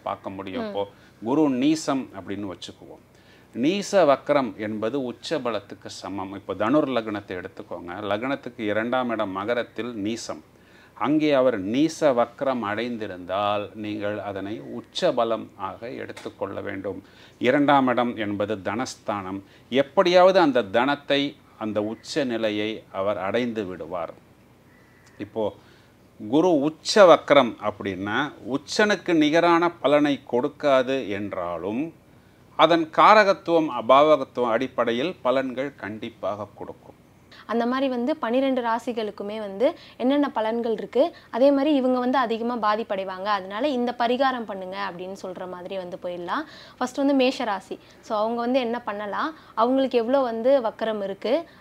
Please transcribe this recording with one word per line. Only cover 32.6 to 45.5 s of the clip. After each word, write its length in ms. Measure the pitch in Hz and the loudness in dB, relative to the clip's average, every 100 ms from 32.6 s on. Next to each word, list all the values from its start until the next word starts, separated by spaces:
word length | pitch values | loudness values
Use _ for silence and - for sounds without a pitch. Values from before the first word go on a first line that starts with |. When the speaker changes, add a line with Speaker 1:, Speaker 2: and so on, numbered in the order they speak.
| 160 170 156 - | 4 4 2 6
Speaker 1:
காரகத்துவம், 720 | 170 214 196 190 - 165 156 123 | 8 8 6 2 2 2 2 -2
அபாவகத்துவம் 680 | 110 135 156 143 131 127 120 | 6 8 8 4 2 -2 0
அடிப்படையில் 640 | 117 131 - 120 117 160 180 | 0 0 -2 0 0 -2 -2
பலன்கள் 520 | - 135 131 123 139 - | 0 0 -2 -6 -8 -8
கண்டிப்பாக 720 | 101 110 117 - 95 104 101 - | -10 -10 -12 -8 -6 -6 -10 -12
கொடுக்கும். 460 | 90 - - - _ _ _ - - | -16 -16 -20 -20 _ _ _ -20 -6
Speaker 2:
அந்த 200 | 226 233 | -4 -2
மாதிரி 240 | 262 269 | -2 -2
வந்து 260 | 247 247 311 | -2 -4 -4
பன்னிரெண்டு 460 | 233 254 269 254 | -2 0 0 0
ராசிகளுக்குமே 800 | 233 240 - 226 214 - 202 220 | -2 -4 -4 -6 -6 -8 -10 -8
வந்து 380 | 202 196 277 330 - - | -10 -2 -2 -2 -12 -4
என்னென்ன 340 | 247 285 277 226 | 0 2 0 -2
பலன்கள் 360 | 220 233 233 | -2 -2 -2
இருக்கு, 440 | 220 202 240 339 - - | -4 -2 2 2 -2 -10
அதே 220 | 233 277 | 4 4
மாதிரி 240 | 277 294 277 | 6 4 2
இவங்க 240 | 254 254 | 2 2
வந்து 180 | 247 277 | 2 0
அதிகமா 400 | 226 226 233 240 | 0 -2 -4 -2
பாதிப்படைவாங்க, 640 | 214 214 226 196 190 185 | 0 0 -2 -4 -4 -6
அதனால 440 | 202 202 185 208 294 | -2 -2 -4 -2 0
இந்த 280 | 247 247 247 | 0 -2 0
பரிகாரம் 480 | 233 254 269 247 220 | 0 2 2 0 -6
பண்ணுங்க 460 | 196 185 196 196 | -10 -10 -8 -8
அப்படின்னு 240 | 175 185 196 | -8 -12 -10
சொல்ற 280 | 190 185 | -12 -10
மாதிரி 280 | 180 | -12